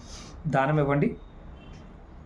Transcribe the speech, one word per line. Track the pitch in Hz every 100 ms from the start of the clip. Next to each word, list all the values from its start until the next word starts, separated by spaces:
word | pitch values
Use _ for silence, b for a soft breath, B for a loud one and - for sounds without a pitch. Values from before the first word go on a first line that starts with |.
| B B B - 151
దానం | 135 135 151
ఇవ్వండి. | 139 143 220 - - - - - - - - - - -